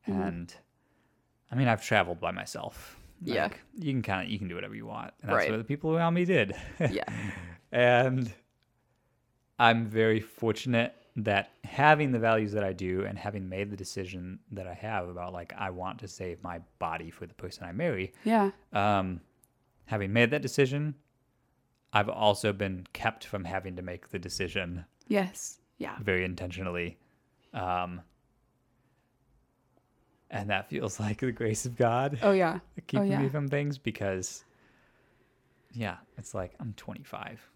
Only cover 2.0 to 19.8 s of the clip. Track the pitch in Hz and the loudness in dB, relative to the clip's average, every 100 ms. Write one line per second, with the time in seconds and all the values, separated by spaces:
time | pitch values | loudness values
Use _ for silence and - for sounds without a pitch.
2 | 90 85 87 92 95 - - - - - | 4 0 -4 -4 -8 -10 -10 -12 -18 -20
3 | - - 170 117 78 - - - 160 131 | -20 -12 -2 0 0 -4 -16 -6 -2 -2
4 | 107 95 95 104 95 87 101 110 110 110 | 0 -2 -2 -4 -4 -6 -8 -10 -10 -10
5 | - _ - 117 76 110 113 143 160 160 | -10 _ 0 2 2 0 -2 -2 0 2
6 | 170 170 180 175 98 - - - 151 98 | 2 2 4 4 4 -2 -10 -2 0 0
7 | - 107 101 92 87 85 _ 120 123 120 | -4 -6 -6 -8 -14 -18 _ 4 6 8
8 | 131 131 120 - _ _ _ _ _ _ | 6 2 -2 -8 _ _ _ _ _ _
9 | _ _ _ _ _ - 117 113 110 110 | _ _ _ _ _ 4 6 6 2 4
10 | 113 110 104 - 117 104 127 117 123 - | 4 4 0 -2 0 0 2 2 2 -4
11 | _ - 107 98 - _ - - 147 151 | _ -2 2 2 2 _ -8 4 8 8
12 | 143 123 113 110 107 107 98 92 92 92 | 6 4 4 4 2 0 -2 -2 -2 -2
13 | 101 101 104 104 92 92 104 98 92 - | -2 -4 -6 -6 -6 -4 -6 -6 -8 -8
14 | 90 92 90 92 _ 101 92 85 107 104 | -8 -8 -10 -12 _ -10 -10 -8 -4 -4
15 | 90 90 90 90 87 92 98 90 92 110 | -4 -8 -8 -8 -12 -8 -8 -6 -8 -10
16 | 95 - 92 85 90 85 - _ 85 82 | -14 -10 -10 -8 -10 -10 -12 _ -6 -4
17 | 82 - 85 - 90 - 87 95 170 101 | -8 -12 -16 -12 -14 -12 -10 -4 -2 -2
18 | 95 - 220 226 196 - _ - 101 101 | -4 -4 2 2 2 -2 _ 2 4 4
19 | 95 82 _ _ _ _ _ _ | 0 -6 _ _ _ _ _ _